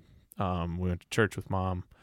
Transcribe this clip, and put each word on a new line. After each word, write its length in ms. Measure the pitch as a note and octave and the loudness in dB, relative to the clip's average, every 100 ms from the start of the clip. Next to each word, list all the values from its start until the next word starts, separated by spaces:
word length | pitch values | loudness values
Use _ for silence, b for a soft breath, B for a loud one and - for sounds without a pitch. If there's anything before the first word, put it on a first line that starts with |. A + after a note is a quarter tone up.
| b b b - | b b b -4
Um, 400 | G2 F2+ E2+ E2+ | -2 0 -2 -2
we 120 | F2+ | 0
went 120 | F2 | -2
to 60 | - | -2
church 260 | - G#2+ - | 2 2 2
with 140 | - | -2
mom. 360 | F#2+ F#2 F2+ - b | 0 0 -2 -6 b